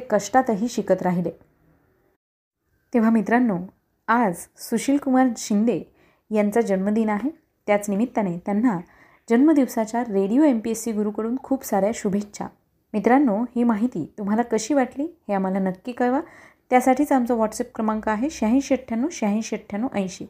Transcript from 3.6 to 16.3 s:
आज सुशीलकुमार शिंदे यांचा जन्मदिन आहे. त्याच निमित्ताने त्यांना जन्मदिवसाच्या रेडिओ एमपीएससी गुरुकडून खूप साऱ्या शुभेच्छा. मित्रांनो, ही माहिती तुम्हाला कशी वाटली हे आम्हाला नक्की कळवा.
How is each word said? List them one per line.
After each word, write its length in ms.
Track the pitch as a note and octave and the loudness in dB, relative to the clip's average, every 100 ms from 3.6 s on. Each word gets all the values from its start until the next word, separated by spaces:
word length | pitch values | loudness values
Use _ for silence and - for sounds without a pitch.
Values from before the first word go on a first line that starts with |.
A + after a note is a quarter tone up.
| F#3+ _ _ _ - | -6 _ _ _ -2
आज 280 | A#3+ G#3+ E3+ - - | 2 2 -2 -10 -16
सुशीलकुमार 680 | - A3+ - C#4+ C#4 B3+ C4 A3+ | -4 -2 0 0 2 2 2 0
शिंदे 440 | - G#3 A#3 E3+ - _ _ _ - | -2 0 2 -2 -6 _ _ _ -4
यांचा 300 | G#3+ G#3 A#3 | 0 2 2
जन्मदिन 480 | G3+ F#3+ G3 G#3+ G#3+ | 2 0 0 0 0
आहे. 200 | G3+ C4 - _ _ - | -2 -4 -8 _ _ -2
त्याच 220 | G3+ G#3 | 0 0
निमित्ताने 480 | G3 B3 A#3+ F#3+ F3 | -2 -2 -2 -4 -4
त्यांना 420 | - G3+ B3 F3 - - - _ - | -4 0 0 -2 -8 -20 -20 _ 0
जन्मदिवसाच्या 720 | A#3 D4+ D4 A#3+ A3+ A3 A#3+ | 4 6 4 2 -2 -4 -4
रेडिओ 420 | B3 G3 G3 B3 | -2 -2 2 4
एमपीएससी 480 | D#4 A3+ A3+ A3 A#3 | 4 2 -2 -6 -4
गुरुकडून 440 | G#3 G#3 G#3+ A3+ C4 | -2 -2 -4 -4 -4
खूप 220 | - C4+ - | -4 -4 -2
साऱ्या 260 | G3+ G3 | 0 0
शुभेच्छा. 520 | A#3 G#3 G3+ G#3 - - _ _ _ _ | -2 -2 -2 -4 -10 -14 _ _ _ _
मित्रांनो, 480 | G#3+ A3+ C4+ C#4 G3 A#3+ A#3 | 0 4 4 4 0 -2 0
ही 80 | |
माहिती 500 | A#3+ G#3 B3 F3 - - | 2 2 0 -4 -8 -6
तुम्हाला 240 | G3+ G#3+ | -2 0
कशी 320 | A#3+ A3+ A3+ | 0 -2 0
वाटली 300 | C#4+ B3 C4 | 0 0 -4
हे 300 | E4 - - | -8 -8 -4
आम्हाला 260 | G3 F#3+ G3 | -2 -2 -2
नक्की 320 | F#3 F#3 B3+ | -2 -4 -8
कळवा. 300 | A#3+ B3 C4+ E4+ | -2 0 0 -4